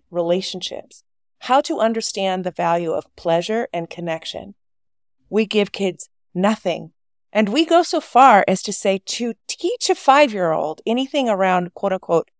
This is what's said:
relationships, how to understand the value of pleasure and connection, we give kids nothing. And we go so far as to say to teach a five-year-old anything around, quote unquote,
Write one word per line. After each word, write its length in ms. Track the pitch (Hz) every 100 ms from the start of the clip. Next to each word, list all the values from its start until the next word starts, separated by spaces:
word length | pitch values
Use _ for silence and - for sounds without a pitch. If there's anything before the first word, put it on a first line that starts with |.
| -
relationships, 960 | 175 170 180 185 185 - - - - _ _ _ _
how 220 | - 262
to 180 | - 320
understand 640 | 226 226 - - 190 185
the 80 | 180
value 400 | 175 170 170 170
of 220 | - - -
pleasure 520 | 170 170 175 220 -
and 160 | 175 170
connection, 640 | - 170 160 - - 202 - _ _ _ _ _ _ _
we 160 | 202 220
give 260 | 214 202
kids 380 | - 196 170 - _ _
nothing. 580 | 180 196 220 185 165 160 _ _ _ _
And 180 | 208 208
we 160 | 254 320
go 180 | 339
so 180 | 339 330
far 420 | - 240 269 208 -
as 140 | 190
to 100 | -
say 280 | 196 202 190 -
to 280 | - 233 226 -
teach 420 | - 349 494 -
a 60 | 359
five-year-old 840 | - 277 294 208 175 156 156 156 -
anything 440 | 233 269 294 240
around, 440 | 196 190 185 180
quote 200 | - 196
unquote, 380 | 190 - 165 -